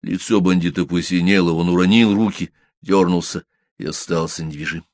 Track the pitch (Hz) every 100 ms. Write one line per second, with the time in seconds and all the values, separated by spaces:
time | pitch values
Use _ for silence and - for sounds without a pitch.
0 | 87 92 - 110 90 90 85 87 78 87
1 | 80 87 87 98 85 82 87 87 92 113
2 | 110 101 107 - 85 _ _ _ - 98
3 | 90 90 - 85 _ _ _ _ 76 78
4 | - 82 80 - 80 73 80 82 -